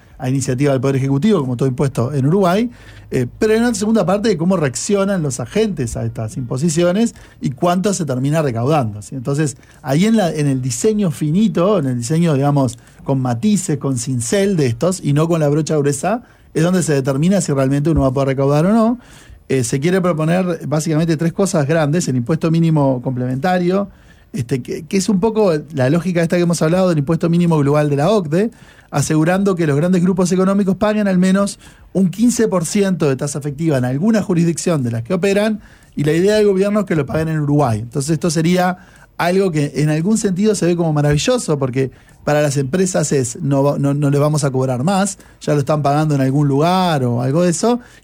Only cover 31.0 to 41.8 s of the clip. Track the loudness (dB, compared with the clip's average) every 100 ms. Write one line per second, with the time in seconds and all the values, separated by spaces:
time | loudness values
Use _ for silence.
31 | 0 2 2 2 0 -4 -18 -20 -6 -2
32 | 0 2 0 2 0 0 -2 0 0 0
33 | 0 0 -4 -6 -8 -4 0 0 0 0
34 | 0 0 0 0 0 0 0 0 -2 -4
35 | -4 -2 0 2 0 -2 -10 -20 -12 -4
36 | 0 2 4 4 4 2 2 0 0 -2
37 | 0 -2 -2 -2 0 2 2 0 -4 -6
38 | -2 -2 0 0 2 2 0 -2 -10 -20
39 | -14 -4 0 2 2 0 -2 0 0 0
40 | 0 0 0 0 0 2 0 0 0 2
41 | 2 2 0 0 0 -2 -2 -2